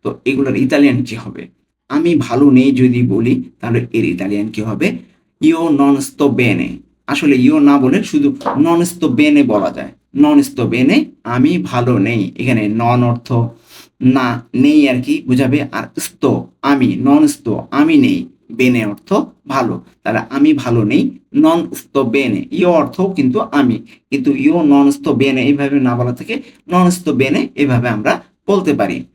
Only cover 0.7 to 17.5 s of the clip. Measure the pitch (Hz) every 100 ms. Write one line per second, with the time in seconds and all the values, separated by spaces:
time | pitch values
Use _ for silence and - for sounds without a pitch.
0.7 | 147 143 120 - 113 104 - 76 _ _
1.7 | _ _ 143 170 156 120 123 143 127 131
2.7 | 123 127 120 120 101 117 - - _ 120
3.7 | 117 120 117 87 87 98 101 107 104 107
4.7 | 104 175 - - _ _ _ 156 165 165
5.7 | 143 139 139 135 - 143 113 117 90 87
6.7 | - _ _ - 143 151 131 127 156 143
7.7 | 139 131 185 - 151 139 127 - 131 165
8.7 | 170 175 - 151 123 151 147 120 104 92
9.7 | - 67 _ _ - 147 143 135 - 110
10.7 | 120 131 247 - _ 113 123 147 175 -
11.7 | 127 123 110 101 117 90 - 123 113 104
12.7 | 110 120 123 123 120 - 120 117 - _
13.7 | - - _ 127 131 123 120 - 123 147
14.7 | 151 139 123 147 156 - 123 127 143 -
15.7 | 107 - - - _ 131 - - _ 277
16.7 | 135 123 - 185 294 302 - 113